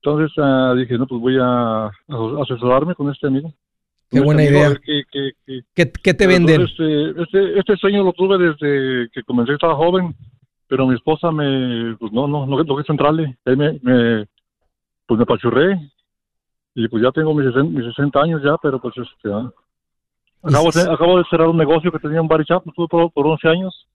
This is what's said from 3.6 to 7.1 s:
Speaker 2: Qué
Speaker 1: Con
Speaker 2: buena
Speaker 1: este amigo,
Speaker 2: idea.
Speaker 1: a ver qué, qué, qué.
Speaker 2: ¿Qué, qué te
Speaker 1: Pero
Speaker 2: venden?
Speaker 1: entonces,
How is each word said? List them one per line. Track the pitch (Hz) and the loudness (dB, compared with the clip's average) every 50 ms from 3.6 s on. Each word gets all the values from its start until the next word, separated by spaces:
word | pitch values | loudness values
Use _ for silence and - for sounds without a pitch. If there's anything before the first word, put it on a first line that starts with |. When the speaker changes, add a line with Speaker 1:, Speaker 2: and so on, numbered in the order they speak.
| _ _ _ _ _ _ _ _ _ _ | _ _ _ _ _ _ _ _ _ _
Speaker 2:
Qué | - 131 | 0 2
Speaker 1:
Con | 139 | 4
Speaker 2:
buena | 147 151 151 151 | 4 4 4 4
Speaker 1:
este | 143 139 | 4 6
amigo, | 147 | 6
Speaker 2:
idea. | 147 147 | 4 4
Speaker 1:
a | |
ver | 143 - | 2 0
qué, | _ - 151 147 135 _ | _ -6 -6 -6 -6 _
qué, | - 139 139 139 - _ _ | -8 -6 -6 -6 -8 _ _
qué. | - 135 127 123 _ _ | -14 -14 -14 -14 _ _
Speaker 2:
¿Qué, | - 170 165 | -2 -2 -2
qué | - - _ 196 180 | -2 -4 _ -2 0
te | - 208 185 | 2 4 4
Speaker 1:
Pero | |
Speaker 2:
venden? | 185 180 170 165 160 156 | 4 4 6 4 4 4
Speaker 1:
entonces, | 180 - - - 165 156 151 147 147 160 | 4 0 -2 -4 -4 -2 0 -2 -2 -4